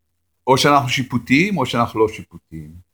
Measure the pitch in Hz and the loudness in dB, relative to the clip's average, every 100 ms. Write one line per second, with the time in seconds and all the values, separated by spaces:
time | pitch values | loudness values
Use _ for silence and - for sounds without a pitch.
0 | _ _ _ _ - 131 151 143 123 120 | _ _ _ _ 0 2 4 4 2 -4
1 | 123 123 117 131 196 190 127 120 117 110 | -4 -6 0 0 2 -2 -2 -2 -2 0
2 | 110 - 87 85 _ 80 76 85 _ | -2 -2 -16 -20 _ -18 -16 -20 _